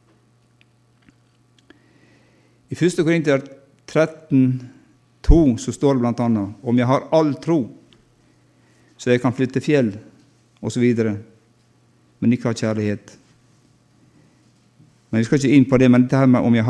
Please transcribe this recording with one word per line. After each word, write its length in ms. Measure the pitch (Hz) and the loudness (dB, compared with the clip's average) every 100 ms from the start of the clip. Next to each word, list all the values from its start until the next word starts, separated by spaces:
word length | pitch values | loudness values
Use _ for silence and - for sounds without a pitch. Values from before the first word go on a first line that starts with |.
| _ _ _ _ _ _ _ _ _ _ _ _ _ _ _ _ _ _ _ _ _ _ _ _ _ _ - | _ _ _ _ _ _ _ _ _ _ _ _ _ _ _ _ _ _ _ _ _ _ _ _ _ _ -14
I 80 | - | -4
første 260 | 175 180 | -2 0
Korinter 380 | 160 170 151 135 - - _ _ - | 0 0 0 -2 -4 -20 _ _ -6
tretten 560 | 151 156 - - 135 127 127 - - _ _ _ _ - | -2 -2 -4 -2 0 2 -2 -8 -20 _ _ _ _ 4
to 320 | 165 147 113 | 6 4 0
så 140 | - | -6
står 240 | 120 143 131 | -2 0 0
det 60 | 120 | -2
blant 160 | 117 | -2
annet, 320 | 120 110 98 110 | -2 -2 -4 -8
«Om 160 | 123 123 | -2 0
jeg 100 | 120 | 2
har 200 | 135 - | 0 0
all 220 | 160 151 127 | 0 0 -2
tro, 160 | 156 165 113 - _ _ _ _ _ _ _ _ _ _ _ - | -2 -2 -4 -12 _ _ _ _ _ _ _ _ _ _ _ -8
så 140 | 127 | -2
jeg 100 | 123 | 0
kan 140 | 131 117 | 0 -2
flytte 240 | 131 131 | -4 -4
fjell», 300 | - 147 113 104 - _ _ _ _ - | -2 0 0 -4 -16 _ _ _ _ -14
og 100 | 104 | -8
så 80 | 123 | 0
videre, 380 | 123 113 110 101 - _ _ _ _ _ _ _ _ - | 0 0 -2 -6 -12 _ _ _ _ _ _ _ _ -4
«men 100 | 113 | -2
ikke 220 | 120 123 | -2 -2
har 80 | 113 | -4
kjærlighet.» 560 | 113 107 104 101 - - _ _ _ _ _ _ _ _ _ _ _ _ _ _ _ _ _ _ - | -4 -4 -4 -6 -12 -20 _ _ _ _ _ _ _ _ _ _ _ _ _ _ _ _ _ _ -6
Men 100 | 113 | -4
vi 60 | 113 | 0
skal 140 | 147 | 0
ikke 160 | 131 139 | 2 4
inn 100 | 127 | 4
på 140 | 131 | 4
det, 80 | 131 | 4
men 160 | 123 127 | 4 2
dette 160 | 135 | 2
her 80 | 131 | 2
med 160 | 123 120 | 2 2
om 100 | |
jeg 80 | 117 | 0